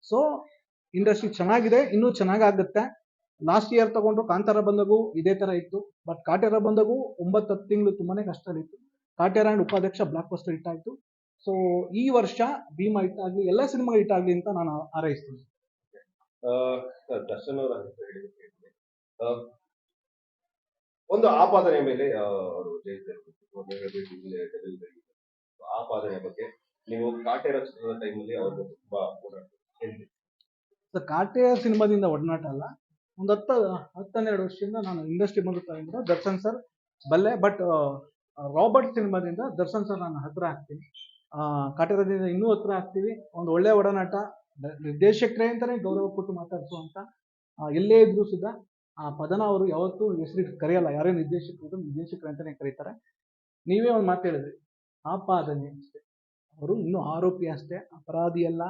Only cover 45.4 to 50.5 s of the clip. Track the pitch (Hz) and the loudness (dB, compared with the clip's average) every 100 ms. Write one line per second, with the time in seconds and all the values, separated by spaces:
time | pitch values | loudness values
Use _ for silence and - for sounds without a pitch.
45.4 | 226 233 240 240 185 196 196 196 185 175 | 0 0 -2 -2 -2 -2 -2 -6 -8 -8
46.4 | 170 180 175 175 160 190 220 _ _ _ | -8 -10 -10 -14 -14 -16 -18 _ _ _
47.4 | _ - 151 151 202 226 220 202 202 185 | _ -12 -4 -2 6 8 10 6 0 -2
48.4 | 196 226 _ _ _ - 151 147 151 190 | -6 -10 _ _ _ -12 -12 -8 -2 0
49.4 | 214 196 190 156 185 185 214 170 160 180 | 2 2 2 0 -4 -2 -2 -2 -4 -4
50.4 | 185 | -4